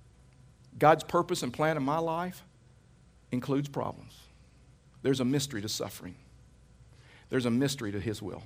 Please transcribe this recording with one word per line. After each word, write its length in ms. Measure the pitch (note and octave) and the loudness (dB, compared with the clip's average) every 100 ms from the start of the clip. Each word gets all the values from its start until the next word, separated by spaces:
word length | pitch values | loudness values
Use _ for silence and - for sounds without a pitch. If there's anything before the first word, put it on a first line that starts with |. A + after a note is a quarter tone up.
| - - - - - - - B2 | -20 -20 -20 -20 -20 -20 -12 4
God's 240 | D3 D#3 | 6 6
purpose 400 | - F3 E3+ F3+ | 4 0 2 0
and 100 | C3 | -2
plan 240 | A#2+ D#3 D#3 | 0 0 2
in 60 | |
my 160 | C3+ D#3+ | 0 0
life 440 | E3 D#3+ F3+ - - - - - - - - - - | 0 -2 -4 -8 -16 -20 -20 -20 -20 -20 -20 -20 -6
includes 380 | B2 C3+ C#3 C#3+ | -4 0 -2 -2
problems. 480 | C3+ - - A2 - - - - - - - - - | -4 -6 -6 -16 -20 -20 -20 -20 -20 -20 -20 -20 -4
There's 160 | B2+ C3+ | 0 2
a 60 | B2 | 2
mystery 360 | C#3+ C#3+ A2 | 2 0 -4
to 80 | G#2 | -4
suffering. 460 | - G2+ - F2+ - - - - - - - - - - - - | -4 -6 -8 -14 -14 -20 -20 -20 -20 -20 -20 -20 -20 -20 -20 -4
There's 160 | C3 A#2+ | 0 2
a 60 | |
mystery 400 | A#2 C#3 C#3 A2 | 2 2 0 -6
to 80 | G2+ | -4
his 200 | A2 G#2 | -4 -4
will. 220 | G2 F2 | -8 -10